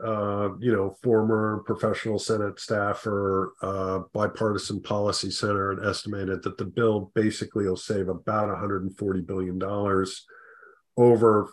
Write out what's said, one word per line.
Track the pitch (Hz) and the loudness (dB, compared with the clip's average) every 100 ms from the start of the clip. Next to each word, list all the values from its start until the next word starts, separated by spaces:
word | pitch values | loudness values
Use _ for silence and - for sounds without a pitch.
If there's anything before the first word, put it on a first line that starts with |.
uh, | 117 107 104 101 104 95 | -4 -2 0 0 -2 -2
you | 120 | 0
know, | 104 98 - | 2 0 -2
former | 127 110 110 110 107 104 - | 2 4 4 2 0 -2 -4
professional | 107 110 101 113 104 | -2 0 0 -2 -2
Senate | - 110 104 95 | 0 0 -2 -6
staffer, | - 107 101 101 110 101 98 95 92 - | -4 -2 0 -2 -2 0 2 0 -2 -4
uh, | 95 98 95 95 90 | -6 -2 -2 -4 -4
bipartisan | 104 104 - 110 101 - 101 | -2 -2 0 -2 -2 -4 -6
policy | - 104 101 95 98 | -4 -2 0 -2 -4
center, | 87 107 101 98 | -4 -2 0 -2
and | 98 | -2
estimated | 101 95 104 101 95 92 | -2 -4 -6 -6 -4 -4
that | - 90 | -4 -6
the | |
bill | 101 92 113 104 92 | -6 0 2 2 0
basically | - 107 107 104 107 101 | 0 0 0 -4 -2 -2
will | 92 | -2
save | - 104 92 | -2 -4 -2
about | 87 - 107 107 | -4 -4 -2 -2
a | 92 | -2
hundred | 101 98 | -4 -4
and | 95 95 | -4 -4
forty | 104 95 | -2 -2
billion | 85 95 92 90 | -4 -4 -4 -4
dollars | 95 101 101 95 92 - - - - - - - _ - | -4 -2 2 2 2 -4 -16 -20 -20 -20 -20 -20 _ 6
over | 120 117 113 107 101 | 6 8 8 6 4